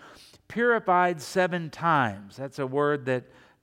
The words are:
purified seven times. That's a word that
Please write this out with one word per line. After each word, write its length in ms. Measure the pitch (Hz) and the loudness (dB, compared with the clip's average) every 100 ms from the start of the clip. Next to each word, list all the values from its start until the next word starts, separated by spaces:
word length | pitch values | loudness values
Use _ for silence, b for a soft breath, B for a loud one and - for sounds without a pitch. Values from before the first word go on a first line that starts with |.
| B B B B _ | B B B B _
purified 760 | - 240 226 - 180 180 170 | -2 2 2 2 4 4 0
seven 480 | 131 190 185 175 165 | -4 0 0 0 -6
times. 680 | - 170 156 120 98 101 98 | -4 2 4 2 -2 -12 -12
That's 200 | 135 - | -12 -6
a 80 | 143 | -4
word 400 | 135 147 147 127 | 0 0 0 0
that 180 | 127 123 b b b | -2 -4 b b b